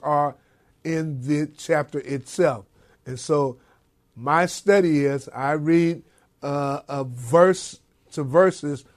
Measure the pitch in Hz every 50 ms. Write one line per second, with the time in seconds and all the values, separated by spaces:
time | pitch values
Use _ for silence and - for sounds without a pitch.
0 | - 147 147 147 147 143 139 - _ _ _ _ _ _ _ _ _ 165 165 160
1 | 160 156 147 131 120 139 151 147 151 143 - - - - 165 151 143 - - 147
2 | - 131 139 135 - - - - 175 151 127 107 90 _ _ _ _ _ _ _
3 | _ 127 131 120 - - 156 147 143 135 120 - _ _ _ _ _ _ _ _
4 | _ _ _ 110 120 139 151 165 175 170 - - - 196 202 202 180 170 156 143
5 | 143 139 139 135 - - - 120 131 139 151 156 147 160 165 170 170 165 170 170
6 | - _ _ _ _ _ _ _ - 143 143 143 143 139 139 143 - - 143 139
7 | 135 127 123 123 123 117 143 170 180 185 185 185 - - - - _ _ _ _
8 | _ _ - 156 143 131 131 170 190 190 180 - - 147 143 127 - _ _